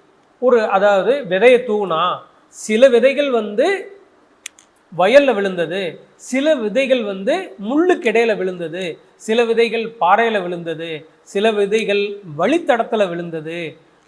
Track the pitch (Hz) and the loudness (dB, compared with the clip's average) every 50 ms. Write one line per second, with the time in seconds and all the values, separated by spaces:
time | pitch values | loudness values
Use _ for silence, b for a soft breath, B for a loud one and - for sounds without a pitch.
0 | _ _ _ _ _ _ _ _ 247 254 247 233 214 - 202 196 202 208 202 190 | _ _ _ _ _ _ _ _ 0 2 2 2 2 2 2 2 4 4 4 2
1 | 180 208 262 285 254 175 180 190 214 254 254 240 240 214 214 208 202 180 165 160 | 2 2 0 0 -2 -2 0 4 6 6 6 4 2 -2 -2 -2 -2 -2 -2 0
2 | 175 180 156 131 - - _ _ _ _ - - - - 214 220 262 269 240 233 | 0 -2 -2 -4 -10 -16 _ _ _ _ -18 -14 -6 -2 2 4 4 6 6 4
3 | 233 262 - 285 285 277 247 226 214 208 208 202 285 370 403 370 - - - - | 4 2 2 0 -2 0 -2 -2 -2 -2 -2 0 0 0 0 -4 -6 -12 -18 -20
4 | _ _ _ _ _ _ _ _ _ - - _ _ _ _ _ _ _ - 156 | _ _ _ _ _ _ _ _ _ -20 -20 _ _ _ _ _ _ _ -2 0
5 | 180 202 247 285 285 269 226 202 202 196 185 175 165 151 170 196 190 165 - - | 2 6 6 6 6 4 2 0 -2 -2 -2 -4 -4 -4 -4 -6 -6 -8 -8 -12
6 | - _ _ _ - - 247 262 277 311 311 262 220 208 190 254 269 233 262 247 | -18 _ _ _ -10 -6 -4 0 2 2 2 0 0 -2 0 0 2 2 0 0
7 | 220 202 196 190 196 233 302 370 381 - - - 196 214 269 302 349 359 359 - | 0 -4 -6 -4 -2 -2 -2 -2 -4 -8 -12 -10 -6 -2 0 2 4 4 2 2
8 | - 226 214 233 233 226 208 180 185 185 185 175 170 160 160 185 185 170 151 - | 0 0 2 2 2 2 0 -2 -4 -6 -6 -8 -10 -10 -8 -8 -8 -8 -10 -12
9 | _ _ _ _ - - 220 233 233 226 226 220 233 226 214 226 220 202 - - | _ _ _ _ -6 -2 0 0 0 2 2 0 0 0 0 -4 -6 -6 -4 -2
10 | 165 175 196 214 233 226 220 202 180 175 180 175 170 165 160 151 165 165 160 147 | 2 4 4 4 4 2 0 -2 -4 -4 -6 -8 -8 -8 -8 -8 -10 -10 -10 -12
11 | - - _ _ _ - - 196 208 226 220 208 202 190 214 226 214 185 202 202 | -14 -18 _ _ _ -8 -4 0 0 2 2 0 0 0 0 -2 0 0 -2 -2
12 | 202 208 202 - - 170 147 151 175 226 302 339 330 285 254 226 233 - 240 214 | -2 -4 -6 -10 -14 -12 -6 -2 0 0 0 0 2 0 0 0 0 -2 -2 -2
13 | 202 180 170 170 175 170 165 160 156 160 165 175 170 147 - - _ _ _ _ | -2 -2 -2 -6 -8 -8 -10 -10 -10 -10 -10 -10 -10 -12 -14 -16 _ _ _ _
14 | _ | _